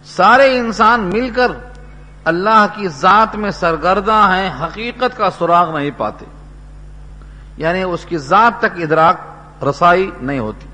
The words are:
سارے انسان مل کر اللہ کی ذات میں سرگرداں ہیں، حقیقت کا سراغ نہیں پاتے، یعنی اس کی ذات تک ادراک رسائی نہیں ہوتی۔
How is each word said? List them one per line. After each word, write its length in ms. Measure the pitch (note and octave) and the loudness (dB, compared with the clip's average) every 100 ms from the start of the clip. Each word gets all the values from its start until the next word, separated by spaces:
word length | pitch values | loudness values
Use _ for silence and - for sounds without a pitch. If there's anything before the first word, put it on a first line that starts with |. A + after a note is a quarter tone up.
سارے 540 | - - F#3 B3+ C#4 B3 | -10 2 4 6 4 2
انسان 420 | A#3 G#3+ A3 A#3+ | -4 2 2 2
مل 300 | F#3 G#3 B3+ | 0 -4 -4
کر 220 | A#3+ A#3+ C#3+ - - - - - - | 0 -2 -2 -16 -20 -20 -20 -20 -6
اللہ 420 | D#3+ E3+ G3+ A3 G#3 | -4 -2 2 4 2
کی 140 | G#3 G3 | -2 -8
ذات 480 | C#3 F#3 G#3 A3 G#3+ | 0 2 4 2 -2
میں 140 | G#3 | -6
سرگرداں 880 | - E3+ D#3+ E3+ F#3+ G3+ G#3+ G3+ F#3 | -2 -2 0 0 0 0 2 2 2
ہیں، 140 | F#3+ C3+ | -2 -6
حقیقت 560 | D#3+ F#3 A#3 A#3+ B3+ B3 | -10 -8 -10 -4 -6 -2
کا 140 | G3 F3 | -4 -2
سراغ 400 | E3+ E3+ E3+ D#3 | 2 2 2 -2
نہیں 120 | C#3+ - | -6 -4
پاتے، 280 | G#2+ - - - - - - - - - - - - - - A#2+ | -8 -8 -20 -20 -20 -20 -20 -20 -20 -20 -20 -20 -20 -20 -20 -6
یعنی 260 | D#3 F#3 | -4 -2
اس 220 | F#3 E3+ | -4 -6
کی 140 | - E3+ | -6 -8
ذات 400 | C#3 F#3+ A#3 G3 | 2 4 4 0
تک 220 | F3 F3 | -6 -4
ادراک 340 | D#3+ D#3 D#3+ F3+ - - - - | -2 2 2 2 -8 -20 -20 -8
رسائی 460 | C#3 C3+ F3 F3+ F#3+ - | -6 2 2 4 0 -6
نہیں 180 | B2+ C#3 | -8 -6
ہوتی۔ 300 | G#2+ - - | -8 -10 -18